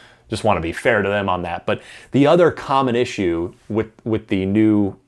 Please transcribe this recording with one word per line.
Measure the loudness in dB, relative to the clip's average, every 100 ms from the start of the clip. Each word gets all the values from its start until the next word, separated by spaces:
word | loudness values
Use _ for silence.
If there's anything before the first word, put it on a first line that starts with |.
| -20 _ -10
just | -2
wanna | 0 0
be | -2
fair | -2 0 2
to | 0
them | -2 -2
on | -4
that. | -4 -6 -6
But | -6 -8 -20 -2
the | 2 4
other | 4 4
common | 0 -2 0 0 0
issue | -2 -2 -2 -2 -6 -10 -6
with, | -4 -4 _
with | -6 -4 -2
the | -2 0
new | 2 4 2 0 -4